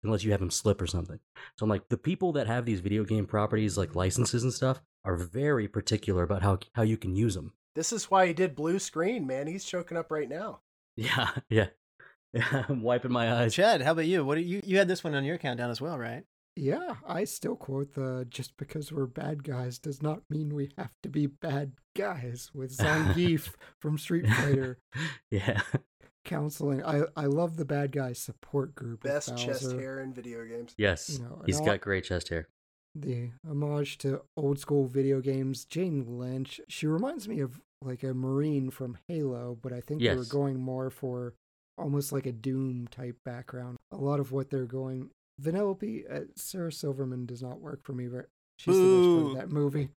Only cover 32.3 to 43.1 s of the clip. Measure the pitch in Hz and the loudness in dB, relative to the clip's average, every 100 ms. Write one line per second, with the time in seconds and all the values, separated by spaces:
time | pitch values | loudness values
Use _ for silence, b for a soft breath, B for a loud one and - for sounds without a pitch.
32.3 | 82 80 _ _ _ _ 156 143 120 120 | -4 -4 _ _ _ _ -10 -6 -4 -6
33.3 | 120 160 143 147 147 143 - 139 135 - | -10 -8 -4 -2 0 -2 -2 -2 -4 -6
34.3 | - 143 143 - 147 131 131 135 135 131 | -2 0 0 2 2 4 2 4 4 2
35.3 | 135 135 131 - 160 185 147 120 120 123 | 0 0 -2 -6 -2 0 0 -2 -6 -4
36.3 | 131 135 - - - 156 160 254 320 202 | -4 -6 -8 -12 -4 0 2 0 -4 -6
37.3 | 220 135 127 _ _ 135 127 135 127 131 | -2 -2 -4 _ _ -10 -6 -4 -2 0
38.3 | 135 151 147 131 - 127 117 _ 170 143 | 2 2 2 -2 -4 -10 -10 _ -4 -2
39.3 | 120 123 120 131 123 - 151 - 147 120 | -2 -6 -8 -8 -8 -6 0 2 2 0
40.3 | 139 143 131 127 127 131 - 131 123 123 | 0 0 0 -2 -4 -4 -6 -6 -6 -8
41.3 | - _ _ _ - 156 143 139 139 135 | -12 _ _ _ -8 -2 0 0 -2 -4
42.3 | 117 131 131 135 123 120 - 127 | -4 -2 0 0 -4 -8 -10 -10